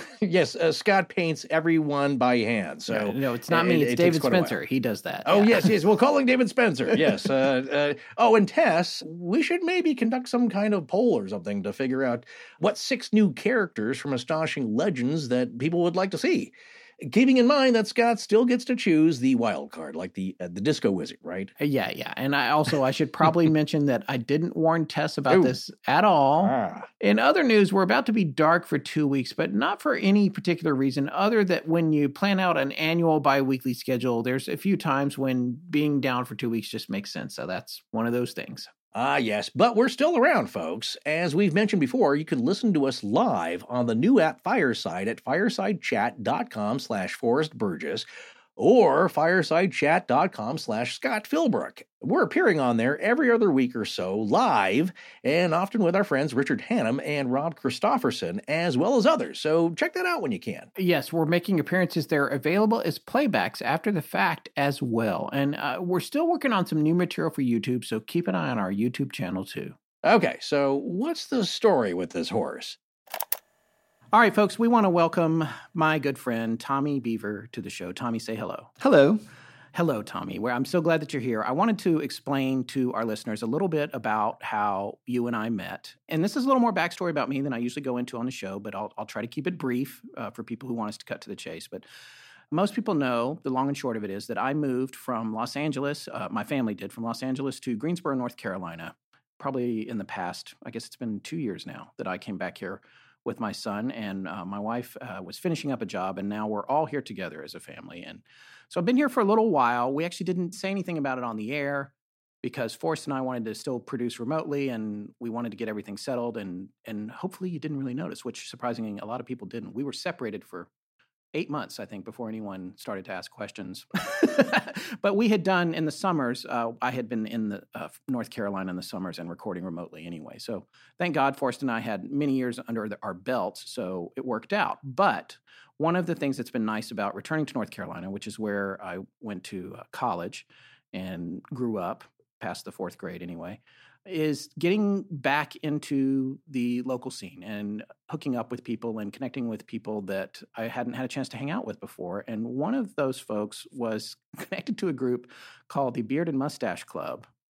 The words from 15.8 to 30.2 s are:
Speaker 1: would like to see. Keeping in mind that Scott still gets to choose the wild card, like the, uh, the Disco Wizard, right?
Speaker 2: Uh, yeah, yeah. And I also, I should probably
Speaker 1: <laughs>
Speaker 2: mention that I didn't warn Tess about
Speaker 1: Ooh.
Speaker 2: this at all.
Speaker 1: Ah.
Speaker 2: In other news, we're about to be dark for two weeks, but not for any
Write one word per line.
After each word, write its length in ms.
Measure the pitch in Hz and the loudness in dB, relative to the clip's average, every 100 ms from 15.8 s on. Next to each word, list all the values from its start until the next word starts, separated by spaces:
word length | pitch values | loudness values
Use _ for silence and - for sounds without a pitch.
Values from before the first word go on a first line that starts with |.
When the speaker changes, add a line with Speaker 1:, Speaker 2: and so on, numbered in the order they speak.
Speaker 1:
would 120 | 170 175 | 2 2
like 140 | 196 | -2
to 80 | 175 | 0
see. 340 | 320 349 - - - - - - 135 | 0 0 -2 -10 -20 -20 -20 -12 0
Keeping 260 | 208 262 254 | 6 8 8
in 80 | 240 | 8
mind 300 | 285 262 226 | 6 6 4
that 100 | 208 | 4
Scott 340 | - 233 233 | 4 4 2
still 240 | - 214 | 4 4
gets 220 | 247 247 247 | 6 2 0
to 100 | 247 | 0
choose 440 | 202 156 160 131 | 4 6 6 6
the 160 | 131 123 | 4 4
wild 360 | 113 73 71 | 2 0 -6
card, 240 | 82 76 80 | -10 -10 -8
like 200 | 92 - | -8 -6
the, 200 | 92 - | -6 -6
uh, 80 | 90 | -8
the 80 | 90 | -2
Disco 300 | 120 151 110 | 0 2 2
Wizard, 300 | 92 - - | 0 -2 -10
right? 260 | - 92 98 - | -8 -8 -8 -4
Speaker 2:
Uh, 40 | 147 | 0
yeah, 260 | 135 - - | 2 0 -4
yeah. 160 | - - | -8 -4
And 180 | 135 143 | 0 2
I 140 | 123 | 4
also, 320 | 151 147 151 | 4 4 2
I 80 | 135 | 2
should 240 | 135 151 | 2 0
probably 340 | - 160 165 160 | 4 4 6 6
Speaker 1:
<laughs> 40 | |
Speaker 2:
mention 340 | 156 147 156 143 | 4 2 2 2
that 180 | 120 - | 2 0
I 100 | 131 | -4
didn't 400 | 113 147 175 - | 0 0 0 2
warn 300 | 160 165 156 | 2 2 0
Tess 320 | - 151 - | -2 -2 0
about 160 | 131 127 | 4 6
Speaker 1:
Ooh. 80 | |
Speaker 2:
this 260 | 127 127 - - - | 6 2 -8 -6 2
at 180 | 147 | 6
all. 440 | 208 160 135 151 196 | 6 8 6 6 4
Speaker 1:
Ah. 320 | 262 98 - - - | 2 0 -4 -14 0
Speaker 2:
In 200 | 202 214 | 4 6
other 240 | 269 359 | 6 6
news, 280 | 269 214 190 | 6 8 6
we're 120 | 196 | 6
about 240 | 185 262 - | 4 4 4
to 60 | |
be 100 | 220 | 2
dark 420 | 165 131 156 175 - | 2 4 6 6 2
for 140 | 147 | -2
two 280 | - 151 143 | -2 0 2
weeks, 240 | 139 123 | 2 0
but 220 | - 170 | -2 0
not 260 | 202 151 - | 0 0 0
for 140 | 302 | 0
any 380 | 247 196 208 | 2 4 6